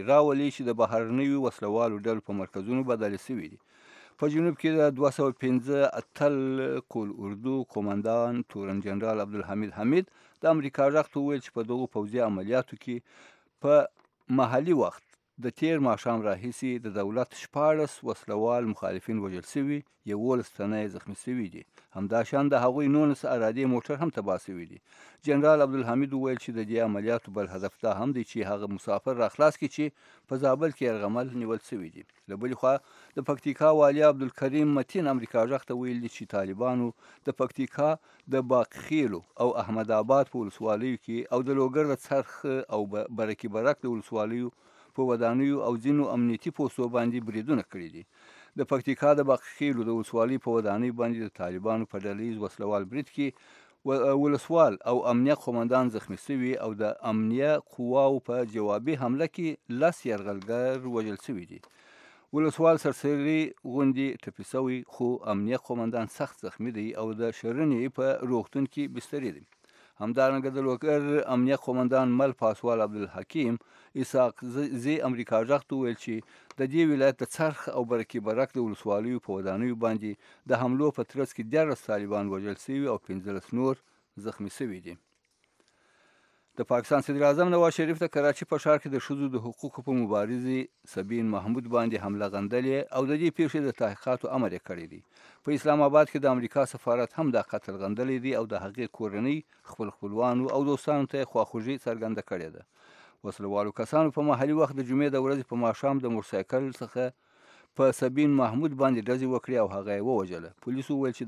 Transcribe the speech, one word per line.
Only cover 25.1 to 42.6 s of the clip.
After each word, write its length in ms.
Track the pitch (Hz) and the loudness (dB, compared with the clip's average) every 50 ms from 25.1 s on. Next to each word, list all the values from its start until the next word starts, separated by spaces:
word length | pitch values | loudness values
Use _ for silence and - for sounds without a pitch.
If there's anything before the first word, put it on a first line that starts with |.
| - _ - | -20 _ 0
جنرال 400 | 147 143 143 147 156 156 147 143 | 2 4 6 8 8 8 8 6
عبدالحمید 460 | 135 135 135 120 120 120 135 143 135 135 | 4 4 -2 0 2 2 2 2 0 0
وویل 260 | 131 135 131 127 120 | -2 -2 -2 -2 -4
چې 100 | - 127 | -6 -6
د 160 | 117 113 110 104 | -6 -6 -4 -2
دې 80 | 113 113 113 | 0 0 2
عملیاتو 480 | 110 104 101 104 113 117 113 - - 98 | 2 0 -2 0 0 0 0 -2 -6 -6
بل 140 | 107 101 87 95 | -6 -6 -4 -6
هدف 240 | 92 98 95 _ - | -6 -6 -8 _ -4
دا 120 | - 110 98 | -2 -2 -2
هم 160 | 95 117 139 | 0 -2 -2
دی 120 | 135 123 110 | -2 -2 -6
چې 260 | - - 113 95 95 | -6 -4 -6 -4 -2
هغه 240 | 104 101 104 101 101 | -4 -4 -4 -6 -8
مسافر 480 | 95 - - 98 101 - 135 127 120 | -8 -4 -2 -2 -2 -2 -2 0 0
راخلاص 320 | 113 98 - - 151 156 - - | 0 0 4 4 4 4 4 2
کړي 80 | 151 135 | -6 -6
چې 160 | - - 151 147 - _ _ - - - _ - | -2 -2 -4 -4 -4 _ _ -20 -20 -20 _ -6
په 140 | 135 131 143 | -4 2 4
زابل 320 | 135 131 143 160 156 - | 2 4 4 2 -2 -2
کې 80 | - 131 | 0 -2
یرغمل 500 | 120 110 107 104 101 110 123 127 131 123 | -2 0 0 -2 -2 0 -2 -2 -4 -4
نیول 260 | 123 113 110 113 107 - - | -6 -4 -4 -4 -6 -6 -8
شوي 240 | 127 101 87 80 82 | -10 -8 -10 -10 -14
دي. 80 | 82 85 _ _ _ _ | -16 -20 _ _ _ _
له 80 | - 98 | -12 -10
بلې 200 | 101 120 127 123 | -6 -4 -6 -4
خوا 180 | - - 127 139 - _ - - - - - - | 0 2 2 2 2 _ -10 -20 -20 -20 -10 -8
د 120 | 143 135 - | -6 -2 -2
پکتیکا 420 | 143 131 - 147 131 - 151 156 156 | -4 -2 -2 -4 0 4 6 6 8
والي 280 | 151 147 143 143 151 151 151 | 10 8 8 8 8 6 6
عبدالکریم 640 | 143 135 135 123 - - 139 135 135 151 151 147 143 139 | 6 6 -2 -6 -4 -2 -2 0 2 4 4 4 4 2
متین 340 | 123 - - 190 160 139 131 | 0 0 -2 -2 0 0 0
امریکا 320 | 123 113 - - 117 113 | 0 -2 0 2 2 2
غږ 240 | 123 139 131 - - | 4 2 -2 -2 -4
ته 100 | 123 123 | -6 -4
ویل 180 | 127 127 120 120 120 | -4 -4 -4 -4 -6
دي 60 | 117 | -8
چې 220 | - - 113 - 107 | -8 -10 -12 -4 -2
طالبانو 520 | 101 98 95 98 101 123 127 127 123 120 117 - _ _ - - _ - | -2 -2 -2 -2 -2 0 0 2 0 0 -2 -4 _ _ -20 -20 _ -6
د 160 | 143 131 - | -6 -2 -2
پکتیکا 540 | 131 123 - - 131 - - - 147 151 160 - _ _ - _ _ | -2 -4 -2 -4 -6 -4 -2 0 2 2 0 -2 _ _ -20 _ _
د 200 | - 131 135 127 120 131 | -2 0 0 2 4 4
باقخیلو 720 | 123 110 - - 135 - - 156 156 139 110 95 - - _ _ - | 4 4 2 -4 -16 -6 0 0 2 2 2 -2 -4 -10 _ _ 0
او 120 | 117 123 - 113 101 | 0 0 0 0 -4
احمد 360 | 98 110 110 110 110 110 107 107 | -2 -2 -4 0 2 2 2 4
آباد 280 | 120 135 139 135 - | 4 4 4 4 2
په 60 | - | -2
ولسوالیو 680 | 123 110 98 - - 110 110 104 107 123 131 123 - - | -6 -6 -6 -8 -6 -2 -2 -2 0 0 -2 -4 -4 -6
کې 140 | - 113 117 123 - 123 | -6 -6 -6 -4 -2 -2
او 60 | 127 | 0
د 80 | 127 135 139 135 | 0 0 0 2
لوګر 260 | 131 131 131 151 151 | 0 2 2 0 2
د 100 | 147 135 - - | 2 0 -4 -2
څرخ 240 | - 139 139 127 - - - - 139 131 131 | -2 -2 -2 -2 -2 -12 -10 -6 -4 -4 -4